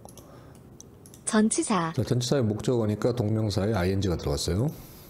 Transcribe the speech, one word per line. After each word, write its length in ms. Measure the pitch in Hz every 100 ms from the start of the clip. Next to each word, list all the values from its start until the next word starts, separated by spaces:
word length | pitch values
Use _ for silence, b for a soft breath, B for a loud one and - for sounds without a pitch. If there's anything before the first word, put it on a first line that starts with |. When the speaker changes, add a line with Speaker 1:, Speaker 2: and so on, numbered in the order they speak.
| - - B B B B - - - - - - -
Speaker 1:
전치사. 680 | 220 214 - 330 202 165 165
Speaker 2:
자, 80 |
전치사의 400 | 110 123 123 147
목적어니까 680 | 113 107 - 123 107 107 127
동명사에 600 | 120 104 110 110 92 98
아이엔지가 420 | 110 90 98 95 82
들어갔어요. 520 | 71 71 - 87 139 B B B